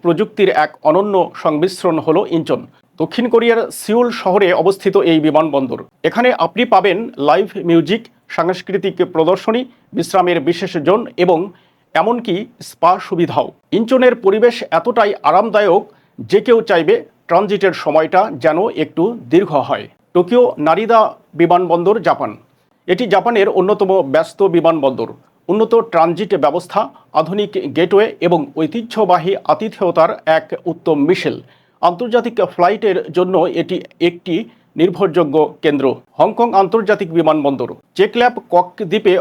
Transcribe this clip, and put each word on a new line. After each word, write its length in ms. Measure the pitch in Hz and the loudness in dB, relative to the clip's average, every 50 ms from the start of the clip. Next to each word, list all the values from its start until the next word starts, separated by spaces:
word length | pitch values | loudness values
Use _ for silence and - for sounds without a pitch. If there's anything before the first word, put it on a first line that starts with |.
| - | -2
প্রযুক্তির 460 | 175 165 151 214 - - - 202 185 - 151 151 | -2 0 0 -2 -4 -2 0 0 2 2 2 0
এক 60 | 151 - _ - 156 | -2 -2 _ 0 2
অনন্য 260 | 156 185 202 208 196 185 165 - - - - | 2 2 2 0 0 0 0 -2 -4 -4 -4
সংমিশ্রণ 540 | 170 151 147 165 185 185 - - 180 160 156 - | -2 0 0 -2 -2 -2 -2 -2 -2 -2 0 0
হলো 140 | 160 156 185 214 - 165 | 0 0 0 0 -2 -2
ইনচন। 240 | 165 165 - 135 - - - _ _ _ _ _ - | -4 -2 -2 -4 -6 -6 -8 _ _ _ _ _ -8
দক্ষিণ 260 | 156 165 - - 240 240 240 | -8 -6 -4 -4 -2 2 2
কোরিয়ার 280 | 226 226 233 226 233 - - - - | 2 4 2 2 0 0 -4 -8 -10
সিউল 280 | - - 214 240 247 240 233 - | -6 -2 0 0 0 0 -2 -4
শহরে 280 | - 190 180 208 202 170 175 - 160 | -2 0 0 2 2 2 2 2 2
অবস্থিত 320 | 190 196 - - 196 165 - 151 165 | 0 0 0 0 0 0 2 2 2
এই 80 | 165 160 151 | 2 2 2
বিমানবন্দর। 520 | 156 143 156 160 156 139 139 135 120 135 - - - _ _ - 165 | 2 2 2 2 0 0 -2 -4 -4 -6 -8 -12 -14 _ _ -4 -4
এখানে 200 | - 220 247 254 - - 165 | 0 0 0 0 0 0 -2
আপনি 180 | 170 - - 247 240 220 | -2 -2 -2 -2 2 2
পাবেন 240 | 190 185 202 170 202 233 - - - 139 147 | 2 2 2 0 -2 -4 -8 -8 -2 0 2
লাইভ 200 | 156 180 214 190 - 202 160 170 | 2 2 0 -2 -6 -6 -2 2
মিউজিক, 340 | 170 165 151 143 208 226 233 - _ _ _ - - | 2 2 2 0 -2 -4 -6 -8 _ _ _ -8 -4
সাংস্কৃতিক 640 | - 165 175 185 185 - - 190 202 196 196 190 185 185 190 180 | -4 -2 -2 -4 -6 -6 -6 -6 -4 -4 -4 -2 -2 -4 -2 0
প্রদর্শনী, 460 | 160 160 160 190 180 - 233 220 247 254 247 _ _ _ _ - | 0 0 0 0 0 0 -2 -2 -2 -4 -6 _ _ _ _ -8
বিশ্রামের 420 | 202 165 - - 190 180 180 170 165 131 160 | -6 -4 -2 0 0 2 2 0 0 0 -2
বিশেষ 240 | 175 - 202 190 - 170 139 | -4 -4 -4 -6 -6 -4 0
জোন 140 | 160 190 233 220 - - - 175 | 0 0 0 0 -4 -4 0 2
এবং 160 | 180 175 160 185 202 - _ _ _ _ _ _ _ - | 2 2 2 0 -4 -10 _ _ _ _ _ _ _ -2
এমনকি 400 | 156 165 220 240 240 240 220 170 185 233 - _ - - - | -2 0 0 -2 -4 -4 -4 -4 -6 -6 -8 _ -20 -20 -20
স্পা 240 | - _ - 170 185 190 - | -6 _ 0 2 2 0 -2
সুবিধাও। 400 | - 190 170 170 - - 143 - - - _ _ _ 202 196 | -4 -4 -2 -2 -2 0 -2 -4 -4 -6 _ _ _ -2 -2
ইনচনের 360 | 233 226 269 254 254 254 240 - - | 0 0 2 2 4 2 2 2 2
পরিবেশ 320 | 190 202 220 220 240 233 - - - - 160 | 0 2 4 4 2 2 0 -4 -4 -2 -2
এতটাই 320 | - 240 - 247 208 208 - - - 143 | -2 0 0 0 0 0 -2 -2 0 2
আরামদায়ক 540 | 160 185 220 226 196 208 208 190 165 208 - - _ _ _ _ _ - | 2 2 2 2 0 0 2 2 2 2 0 -4 _ _ _ _ _ -18
যে 200 | 120 113 - 214 - | -4 0 0 0 2
কেউ 120 | 254 233 226 226 - | 4 2 2 2 2
চাইবে 240 | 196 170 156 160 226 240 - - _ _ _ - | 0 0 2 2 0 0 -2 -6 _ _ _ 0
ট্রানজিটের 460 | 170 180 208 190 208 190 190 190 156 - - | 0 0 2 0 -2 0 0 0 -2 -2 -2
সময়টা 380 | 160 147 156 156 151 175 180 208 220 185 127 139 | 0 0 2 2 2 2 0 0 0 -2 -2 0
যেন 140 | 160 156 170 202 233 - - 156 | 0 2 0 0 -2 -2 -4 -6
একটু 200 | 151 - 165 170 226 240 220 - 120 156 | -4 -2 -2 -2 -2 -2 -6 -4 0 2
দীর্ঘ 200 | 180 202 156 151 139 123 - | 2 2 2 0 -2 -2 -2
হয়। 160 | 139 110 - - _ _ _ _ - | -4 -6 -6 -10 _ _ _ _ 0
টোকিও 280 | 175 175 175 240 247 247 - - - 147 | 0 0 2 2 2 2 2 0 0 0
নারিদা 340 | 160 165 190 226 214 233 220 214 - - - _ _ - 151 | 0 0 0 0 2 4 4 2 2 -2 -8 _ _ -2 0
বিমানবন্দর, 560 | 170 170 175 175 185 165 175 170 175 185 214 226 160 | 2 4 4 2 2 2 0 0 2 2 0 2 0
জাপান। 240 | 170 139 - 135 107 107 - _ _ _ _ _ _ _ _ _ - | 0 -2 0 -2 -8 -10 -12 _ _ _ _ _ _ _ _ _ -4
এটি 160 | 180 175 247 196 196 | -2 -2 0 0 0
জাপানের 340 | 190 180 240 240 208 196 196 - 190 | 2 2 2 2 2 2 2 2 0
অন্যতম 320 | 180 190 208 196 202 185 190 190 156 139 131 | 0 0 0 0 0 2 2 0 0 0 0
ব্যস্ত 280 | 156 165 - - - 202 190 165 | 0 0 -2 -2 -2 0 0 2
বিমানবন্দর। 540 | 170 156 165 165 156 139 135 127 - 117 117 117 - _ _ _ _ _ - | 2 2 2 2 2 0 -2 -2 -2 -6 -8 -10 -14 _ _ _ _ _ -2
উন্নত 240 | 180 214 220 220 226 233 226 - - | 0 0 0 2 2 0 0 0 0
ট্রানজিট 400 | 165 165 165 170 156 214 - 202 160 151 | 2 2 2 0 -2 -4 -2 -2 0 0
ব্যবস্থা, 360 | 147 143 175 175 - - 202 233 269 - - _ _ - 151 | 0 0 -2 -6 -6 -4 -4 -4 -4 -8 -18 _ _ -2 -2
আধুনিক 320 | 160 170 196 208 208 202 - 196 - 143 117 | -2 -2 -2 -4 -4 -4 -4 -6 -6 -4 -2
গেটওয়ে 300 | 156 175 170 202 196 220 226 - - 170 | -2 0 2 2 2 2 2 -2 -2 -2
এবং 140 | 175 175 165 143 139 - 156 | 0 0 0 -2 -4 -6 -4
ঐতিহ্যবাহী 720 | 160 151 160 233 226 - - 220 214 185 180 165 156 185 196 190 - - 156 | -4 -4 -4 -6 -10 -6 -4 -2 0 2 2 2 2 -2 -4 -2 -2 -2 -2
আতিথেয়তার 580 | - 214 220 - - 202 175 170 165 160 170 165 - - 160 160 | -2 -2 -6 -6 -4 -4 0 2 2 2 2 0 -2 -2 0 0
এক 100 | 160 160 - 175 - - 175 | 0 0 -4 -10 -10 -8 -8
উত্তম 260 | 165 175 - 180 156 143 139 156 | -8 -6 -2 -2 0 0 2 2
মিশেল। 280 | 185 - - 147 113 - - _ _ _ _ _ _ _ - | 0 0 -2 -4 -6 -6 -10 _ _ _ _ _ _ _ 0
আন্তর্জাতিক 540 | 175 175 170 247 233 233 240 214 240 233 214 190 - - | 0 0 -2 -4 -2 -2 -2 -2 -2 -2 -2 -2 -2 0
ফ্লাইটের 420 | - 175 180 208 214 - 202 185 175 - 160 151 | 0 0 0 0 0 0 -2 -2 -2 -4 -4 -2
জন্য 180 | 175 185 180 190 165 170 165 - 165 | -2 0 0 2 0 0 0 -2 -4
এটি 160 | 160 - 185 170 - - _ - 170 175 | -4 -4 -6 -8 -8 -10 _ -2 -2 -2
একটি 260 | 170 175 - 185 165 190 226 - - _ _ _ - 143 | -2 -4 -6 -6 -4 -4 -6 -8 -14 _ _ _ -4 0
নির্ভরযোগ্য 560 | 165 196 175 - 202 185 147 180 165 143 139 156 151 151 156 - - | 0 0 0 0 -2 0 0 0 0 2 2 0 0 0 -2 -4 -2
কেন্দ্র। 220 | 156 147 139 135 135 - - - _ _ - | 0 0 0 0 0 -2 -4 -8 _ _ 0
হংকং 300 | 156 214 214 - 233 240 190 196 196 | 0 0 0 0 -2 0 2 2 2
আন্তর্জাতিক 460 | 175 202 226 208 196 208 - 202 165 160 170 | 2 0 0 0 0 -2 -2 -2 -2 -2 0
বিমানবন্দর 500 | 160 156 156 156 139 143 135 123 123 - 87 - _ _ _ - | 2 2 2 2 0 -2 -2 -2 -4 -8 -10 -14 _ _ _ -2
চেকল্যাপ 360 | 196 220 - 240 240 247 240 226 - - - | -2 0 0 2 0 0 0 -2 -4 0 0
কক 160 | 175 180 - - - 214 165 | 0 0 0 -4 -10 -6 -4
দ্বীপে 240 | 180 214 208 202 185 175 | -2 0 2 2 2 2